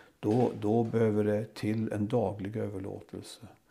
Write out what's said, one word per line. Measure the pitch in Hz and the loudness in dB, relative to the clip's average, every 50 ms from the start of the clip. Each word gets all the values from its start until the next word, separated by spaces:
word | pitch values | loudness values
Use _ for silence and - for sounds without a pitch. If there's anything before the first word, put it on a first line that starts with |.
| - - _ _ | -20 -20 _ _
då, | - 104 110 127 120 - - 107 | 0 2 4 4 4 2 0 0
då | 104 104 110 120 117 | 0 2 4 4 2
behöver | 113 110 113 113 110 104 107 104 | 2 2 2 4 4 4 2 2
det | 104 104 110 120 - - | 2 2 0 -2 -6 -8
till | - - 107 110 113 110 110 | -4 -2 -2 0 0 -2 -2
en | - 101 104 104 | -2 -2 0 0
daglig | 127 120 104 95 98 107 95 101 110 | 0 0 0 0 -2 -4 -6 -6 -4
överlåtelse. | 110 107 101 101 95 95 98 98 95 - - - 95 98 - - - - - - _ _ _ | -4 -6 -6 -6 -8 -8 -8 -10 -10 -12 -12 -12 -12 -12 -14 -16 -18 -20 -20 -20 _ _ _